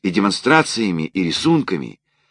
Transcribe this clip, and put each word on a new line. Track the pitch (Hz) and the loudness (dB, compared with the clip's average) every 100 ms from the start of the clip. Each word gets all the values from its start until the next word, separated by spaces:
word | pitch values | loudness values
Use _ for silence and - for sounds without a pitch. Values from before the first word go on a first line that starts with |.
и | 98 | -2
демонстрациями, | 90 - - 127 156 - 113 104 85 | 0 0 0 2 2 2 -2 -2 -2
и | 78 95 | -4 -2
рисунками. | 87 - 160 160 - 85 60 - _ _ _ | -2 0 2 2 2 -4 -6 -14 _ _ _